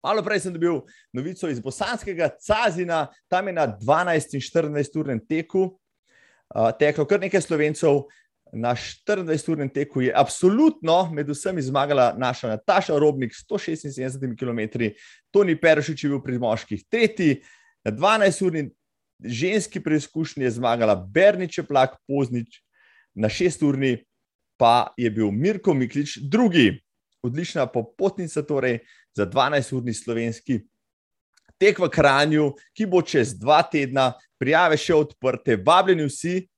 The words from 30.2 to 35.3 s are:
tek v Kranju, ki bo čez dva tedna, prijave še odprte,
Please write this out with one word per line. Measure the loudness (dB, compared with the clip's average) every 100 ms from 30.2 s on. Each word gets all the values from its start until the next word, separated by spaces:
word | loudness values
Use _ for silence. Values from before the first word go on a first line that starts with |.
| -4 -6 -4 -4 -4 _ _ _ _ _ _ _ _ _
tek | 2 2
v | -2
Kranju, | 2 4 4 2 2 0 -2 _ -8
ki | 0
bo | 0
čez | 2 0 0
dva | -2 2 2
tedna, | 4 -2 -2 0 0 -2 _ _
prijave | 0 2 4 2
še | 2
odprte, | 2 2 -2 -4